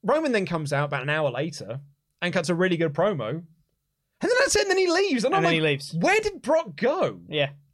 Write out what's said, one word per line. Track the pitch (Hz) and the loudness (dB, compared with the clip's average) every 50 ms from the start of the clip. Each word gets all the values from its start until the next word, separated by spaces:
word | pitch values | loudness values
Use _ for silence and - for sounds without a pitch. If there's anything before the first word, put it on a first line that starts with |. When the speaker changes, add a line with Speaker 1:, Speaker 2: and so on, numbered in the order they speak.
| - | 0
Speaker 1:
Roman | 196 277 311 320 294 240 | 2 0 2 2 0 0
then | 208 185 | 0 -2
comes | 147 175 165 156 139 147 | -2 -4 -6 -4 -2 -2
out | 139 147 | -2 -2
about | 147 147 135 123 | -2 -4 -4 -4
an | 139 | -2
hour | 151 156 156 139 | -2 0 0 -2
later | 120 127 147 170 - - 101 95 117 139 - - _ _ _ _ _ _ | -2 -2 -6 -6 -6 -10 -12 -10 -10 -12 -12 -16 _ _ _ _ _ _
and | - 175 160 | -6 -2 -2
cuts | 190 165 143 | -2 0 0
a | 175 | 0
really | 165 180 185 180 | 2 2 0 2
good | 156 165 160 143 | 0 0 -2 0
promo. | 170 170 208 202 147 113 107 | 0 0 0 0 -2 -4 -6
And | 135 165 175 - _ _ _ _ _ _ _ _ _ _ _ _ _ _ | -6 -8 -10 -14 _ _ _ _ _ _ _ _ _ _ _ _ _ _
then | - 349 480 494 | -2 0 2 4
that's | 539 - - | 4 4 2
it, | 415 403 | 2 2
and | 403 359 | 2 2
then | 381 | 2
he | 381 359 | 4 2
leaves. | 330 349 403 403 285 240 190 | 4 2 2 2 0 0 0
And | - 330 | 2 2
Speaker 2:
And | |
Speaker 1:
I'm | - 165 | 2 2
Speaker 2:
then | 170 170 | 2 2
Speaker 1:
like, | |
Speaker 2:
he | 160 | 2
leaves. | 156 156 143 139 - - - | 2 0 0 0 -4 -8 -4
Speaker 1:
"Where | 165 180 320 381 440 | 0 2 2 2 2
did | 427 415 403 330 - | 2 -2 -8 -6 -2
Brock | 220 302 320 311 226 143 | 0 0 2 0 -2 -6
go?" | 143 - 247 302 370 233 143 101 90 87 90 | -2 0 0 2 2 0 -2 -4 -6 -14 -6
Speaker 2:
Yeah. | 156 151 143 143 - - _ _ | -2 -2 -2 -2 -4 -14 _ _